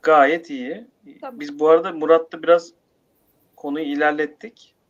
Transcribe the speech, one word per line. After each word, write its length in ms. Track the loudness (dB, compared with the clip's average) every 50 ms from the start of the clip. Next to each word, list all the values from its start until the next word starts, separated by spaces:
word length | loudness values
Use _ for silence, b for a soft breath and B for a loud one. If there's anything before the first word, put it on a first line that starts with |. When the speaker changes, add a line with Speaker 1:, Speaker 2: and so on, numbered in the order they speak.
Speaker 1:
Gayet 480 | 2 4 4 4 4 4 2 -4 -6 -12
iyi. 380 | -12 -12 -10 -12 -12 -14 -16 _ _ _ _ -20 -20 _
Speaker 2:
Tamam. 180 | -18 -18 -14 -14
Speaker 1:
Biz 200 | -14 -14 -6 -2
bu 100 | 2 4
arada 220 | 4 4 2 -2
Murat'la 520 | -8 -8 2 2 2 2 2 _ -16 -10 2
biraz 300 | 2 2 2 2 -8 _ _ _ _ _ _ _ _ _ _ _ _ _ _ _ _ _
konuyu 300 | _ -10 -10 -8 -8 -6
ilerlettik. 880 | -6 -4 -2 -2 -2 0 -2 -6 -8 -8 _ -20 -20 _ _ _ _ _ _ _ _